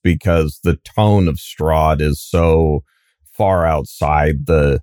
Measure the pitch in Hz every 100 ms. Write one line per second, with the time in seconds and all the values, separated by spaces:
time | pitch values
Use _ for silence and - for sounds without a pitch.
0 | 90 78 - 85 76 - 85 80 - -
1 | 107 104 87 69 - - 78 78 78 76
2 | 76 71 - 87 82 82 80 73 - _
3 | _ _ _ - 101 92 82 78 - -
4 | 76 76 76 71 71 80 71 69